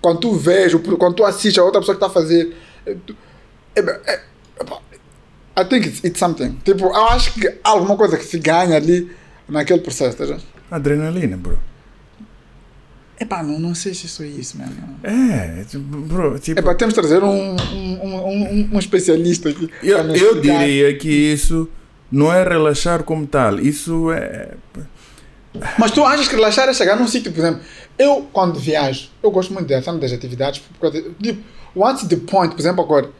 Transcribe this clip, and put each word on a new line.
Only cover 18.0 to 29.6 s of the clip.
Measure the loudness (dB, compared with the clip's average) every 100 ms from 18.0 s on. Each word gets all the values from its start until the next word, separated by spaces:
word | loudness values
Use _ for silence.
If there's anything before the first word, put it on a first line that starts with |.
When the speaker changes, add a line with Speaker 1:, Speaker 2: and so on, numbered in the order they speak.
Speaker 1:
um, | -8 -6 -4
um, | -4 0 0 0
um | 0
especialista | 0 0 2 2 2 0 -2
aqui | -4 -8 -4
Speaker 2:
Eu, | 0 2
Speaker 1:
para | 2
nos | 4
Speaker 2:
eu | 4 4
Speaker 1:
explicar. | 2 2
Speaker 2:
diria | 2 4 4 2
que | 0
isso | 2 2 2 2 0 -4 -10 -20 _ -4
não | 2 4
é | 4
relaxar | 2 2 2 2 0 -2
como | -2 -6 -2
tal, | 0 2 2
isso | 0 -2 -4 -2 -2
é | -4 -6 -10 -14 -16 -20 -18 -18 -20 -20 -20 -20 -20 -20 -12 -6 0
Speaker 1:
Mas | 2
tu | 4
achas | 2 2 0
que | 2
relaxar | 2 4 2
é |
chegar | 2 2 2
num | 0
sítio, | -2 -4
por | -2
exemplo, | -2 -2 -10 -20 -20 2
eu | 2 2 0
quando | 0 0 0
viajo, | -2 0 -2 -4 -12 -2
eu | 0
gosto | 0 -2
muito | -6